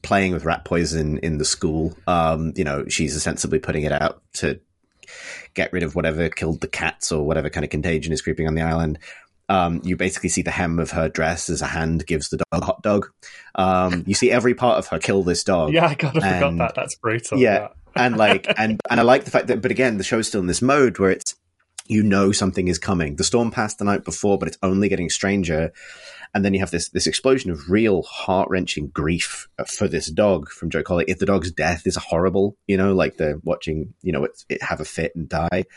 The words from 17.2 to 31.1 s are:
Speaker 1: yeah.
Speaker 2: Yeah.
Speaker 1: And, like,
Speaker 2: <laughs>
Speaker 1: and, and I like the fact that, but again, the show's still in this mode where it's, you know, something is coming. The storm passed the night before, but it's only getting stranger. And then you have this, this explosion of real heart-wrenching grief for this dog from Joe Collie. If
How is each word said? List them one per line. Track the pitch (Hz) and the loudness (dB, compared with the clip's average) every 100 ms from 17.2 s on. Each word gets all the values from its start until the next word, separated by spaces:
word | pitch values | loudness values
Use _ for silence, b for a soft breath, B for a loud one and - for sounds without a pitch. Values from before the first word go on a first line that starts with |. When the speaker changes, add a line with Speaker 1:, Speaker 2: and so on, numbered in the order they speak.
| - 127 | -2 2
Speaker 1:
yeah. | 120 98 | 4 4
Speaker 2:
Yeah. | 104 - - - | -2 -14 -8 0
Speaker 1:
And, | 123 110 | 0 4
like, | 107 98 - | 4 4 0
Speaker 2:
<laughs> | 101 | 0
Speaker 1:
and, | 110 107 - | 0 -2 0
and | 120 | 2
I | |
like | 117 135 - | 6 6 4
the | |
fact | 127 117 | 0 2
that, | 120 | 0
but | 120 | 0
again, | 110 131 107 | 2 2 0
the | |
show's | 95 113 110 | 0 0 0
still | 110 | 0
in | 90 | 0
this | 85 | 0
mode | 123 143 127 87 | 4 6 4 4
where | 98 | 2
it's, | 92 - - _ _ _ - - | 2 -4 -10 _ _ _ -18 0
you | 107 | 2
know, | 104 98 98 | 4 4 4
something | 101 98 90 90 | 4 0 0 -2
is | 85 | -2
coming. | - 90 78 71 | 0 0 -2 -2
The | |
storm | 92 120 117 | 2 2 2
passed | 117 107 - | 0 -4 -2
the | 101 | 0
night | 101 - | 0 -4
before, | - 104 98 | -2 0 2
but | 82 | 0
it's | - | -2
only | 95 95 101 | 0 2 2
getting | 127 85 | 0 -2
stranger. | - 98 101 82 78 80 B B B B B B 104 | -2 0 0 0 0 -2 B B B B B B -2
And | 98 | 0
then | |
you | 95 | 0
have | 92 | 0
this, | 85 - | -4 -4
this | 90 80 | -2 -2
explosion | - 135 131 90 | 0 2 2 0
of | 80 73 | -8 0
real | 101 113 92 | 2 4 2
heart-wrenching | - - - 92 92 92 87 - 71 | -2 -8 0 0 2 -2 -2 -6 -6
grief | - 76 85 - - - - - | -4 -2 -2 -4 -8 -14 -10 -8
for | - 101 | -2 -2
this | 143 - | -2 -4
dog | 80 104 90 71 | 2 4 2 -2
from | - 85 | -8 -4
Joe | 78 | -4
Collie. | - 87 | 0 0
If | - | 0